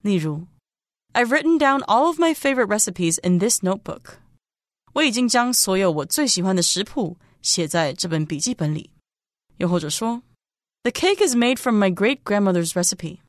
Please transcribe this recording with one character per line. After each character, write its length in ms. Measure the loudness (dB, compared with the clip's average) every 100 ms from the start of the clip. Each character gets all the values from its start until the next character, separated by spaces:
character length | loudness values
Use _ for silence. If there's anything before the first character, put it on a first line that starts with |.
例 140 | 0 0
如， 300 | -2 -6 -12 _ _ _ _ _ _
I've 140 | -2 2
written 300 | 2 2 4
down 220 | 4 2 2
all 180 | 2
of 160 | 2 2
my 160 | 0 2
favorite 320 | 0 0 0
recipes 500 | 0 -2 0 -2 0
in 160 | 2 2
this 240 | 2 0
notebook. 540 | -2 -4 -8 -14 -16 -20 _ _ _ _ _ _ _
我 80 | 0
已 100 | 0
经 180 | 2 0
将 220 | 2 0
所 240 | 0 0 2
有 120 | 2
我 160 | 0 -4
最 220 | -2 0
喜 160 | 0
欢 100 | 0
的 80 | 0
食 220 | 0 -2
谱 340 | -4 -4 -4 -6 _ _
写 240 | -4 -2 -2
在 280 | -2 -2
这 160 | -4 -4
本 160 | -2 -2
笔 120 | -4
记 160 | -4
本 220 | -4 -4 -4
里。 160 | -10 _ _ _ _ _ _ _
又 120 | 0
或 100 | 0
者 100 | -2
说， 320 | -4 -4 -6 -10 _ _ _ _ _
The 80 | -4
cake 340 | 0 0 2 2
is 80 |
made 240 | 4 2 0
from 240 | 0 2
my 100 | 2
great-grandmother's 800 | 2 0 -2 -2 0 2 2 0
recipe. 460 | -2 -2 -4 -10 -14